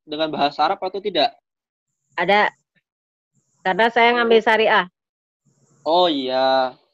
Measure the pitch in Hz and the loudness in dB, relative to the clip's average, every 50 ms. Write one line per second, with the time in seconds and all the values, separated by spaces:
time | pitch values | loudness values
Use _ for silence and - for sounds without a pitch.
0 | _ 151 151 151 160 156 147 143 143 147 147 - 151 165 202 - 185 185 - 196 | _ -10 -8 -6 -6 -4 -4 -2 -4 -2 -2 -2 -2 -2 -2 -4 -8 -10 -8 -8
1 | 196 208 175 156 135 - - _ _ _ _ _ _ _ _ _ _ _ _ _ | -8 -4 -2 -2 -2 -2 -4 _ _ _ _ _ _ _ _ _ _ _ _ _
2 | _ _ _ 170 175 180 202 208 202 - - _ _ _ _ _ _ _ _ _ | _ _ _ -4 0 0 2 2 0 0 -4 _ _ _ _ _ _ _ _ _
3 | _ _ _ _ _ _ _ _ _ _ _ _ - 185 185 190 226 233 - 240 | _ _ _ _ _ _ _ _ _ _ _ _ -6 -2 0 2 0 2 2 2
4 | 233 233 240 240 240 233 233 220 202 233 220 214 220 190 214 196 180 185 _ _ | 2 4 2 2 2 2 2 2 4 2 2 2 2 2 2 0 -2 -4 _ _
5 | _ _ _ _ _ _ _ _ _ _ _ _ _ _ _ _ - 151 165 180 | _ _ _ _ _ _ _ _ _ _ _ _ _ _ _ _ -4 0 2 2
6 | 180 170 151 139 127 127 131 131 131 131 131 131 127 127 - _ _ _ | 2 2 0 -2 -4 -4 -2 0 0 2 2 0 -2 -4 -6 _ _ _